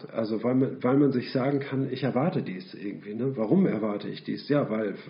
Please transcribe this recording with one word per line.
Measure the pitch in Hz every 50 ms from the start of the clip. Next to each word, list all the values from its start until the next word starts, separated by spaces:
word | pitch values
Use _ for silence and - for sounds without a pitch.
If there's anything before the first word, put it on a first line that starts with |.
| - - -
also | - 113 107 113 104 -
weil | 120 127
man, | 131 135 - - - -
weil | 123 135 139
man | 147 139
sich | 123 123 107 -
sagen | - 135 123 143 143 135
kann, | 135 - 135 131 135 127
ich | 127 - -
erwarte | 127 117 120 143 180 170 135
dies | 92 95 92 92 - - -
irgendwie, | - 87 101 95 98 - 104 104
ne? | 117 123 135 135
Warum | 120 110 104 151 190 190
erwarte | 131 110 107 107 107 104 101 - 101
ich | - - -
dies? | - - - - -
Ja, | 147 143 135 -
weil, | 110 110 110 101 92 - - -